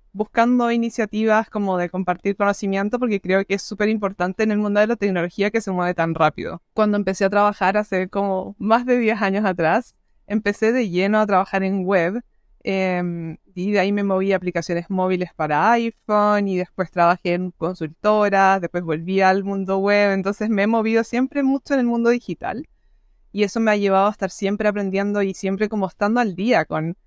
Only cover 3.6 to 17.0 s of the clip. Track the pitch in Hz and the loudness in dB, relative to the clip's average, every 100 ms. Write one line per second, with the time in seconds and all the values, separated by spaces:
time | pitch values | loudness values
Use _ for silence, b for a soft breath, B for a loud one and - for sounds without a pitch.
3.6 | - 208 214 220 202 196 180 185 214 208 | -6 -2 -2 0 -4 -4 -4 -2 0 0
4.6 | 208 208 214 233 202 180 175 - 202 226 | 0 2 2 0 0 0 -2 -2 -2 -2
5.6 | 196 180 180 175 165 160 151 - 165 170 | -4 -2 -2 0 -2 2 0 0 -10 -10
6.6 | _ - 214 208 190 190 196 202 208 202 | _ 0 2 2 -2 0 0 2 2 2
7.6 | 190 208 208 185 185 196 196 190 190 - | 0 0 0 -2 -2 -4 -2 -4 -6 -6
8.6 | 202 233 247 247 220 214 196 196 214 175 | 0 2 2 2 2 0 0 0 -2 0
9.6 | 160 214 - _ _ _ - 208 208 202 | 0 0 -2 _ _ _ -6 -4 -2 0
10.6 | 220 254 208 175 196 214 208 190 196 190 | 0 2 0 0 2 2 2 2 0 -2
11.6 | 190 196 180 190 165 226 - _ _ _ | -2 -2 0 2 2 -4 -10 _ _ _
12.6 | - 190 185 180 175 170 165 156 _ 180 | -6 -2 -2 -2 -4 -6 -8 -12 _ -8
13.6 | 190 208 196 202 202 190 196 185 180 170 | -2 0 0 0 0 0 0 0 -2 -6
14.6 | 165 170 170 190 185 180 180 - 151 147 | -4 -6 -4 -2 0 -2 -4 -6 -2 0
15.6 | 202 240 226 - - 208 208 208 202 185 | 2 2 0 -6 -2 2 2 2 0 -2
16.6 | 180 - 175 180 | -4 -6 -6 2